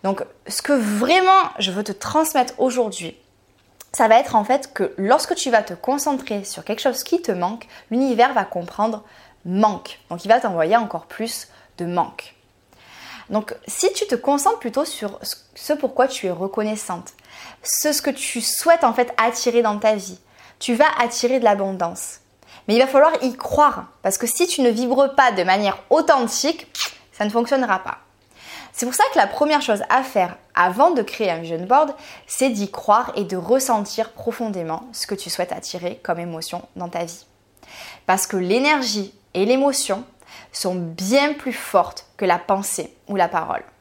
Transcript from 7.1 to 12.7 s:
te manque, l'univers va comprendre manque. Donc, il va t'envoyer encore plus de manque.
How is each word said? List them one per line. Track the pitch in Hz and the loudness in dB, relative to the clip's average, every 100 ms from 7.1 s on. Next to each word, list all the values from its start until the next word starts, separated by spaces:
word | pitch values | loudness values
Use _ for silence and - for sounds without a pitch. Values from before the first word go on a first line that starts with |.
| 349 | -2
te | 339 | 0
manque, | 180 175 233 - - - | -2 -2 -4 -14 -20 -4
l'univers | 233 269 226 247 | 0 2 4 4
va | 262 | 4
comprendre | 196 180 175 - 214 220 - - - _ | -2 -6 -8 -4 -4 -4 -12 -20 -20 _
manque. | 175 185 214 185 - - _ | -6 2 2 0 -10 -20 _
Donc, | 170 | -12
il | 190 | 2
va | 233 | 2
t'envoyer | 240 170 160 226 | 2 0 2 2
encore | 214 170 - | 0 -8 -12
plus | - 226 - - - _ - | -10 -8 -8 -14 -20 _ -10
de | 170 | -4
manque. | 175 - - - _ _ _ _ | -2 -4 -6 -18 _ _ _ _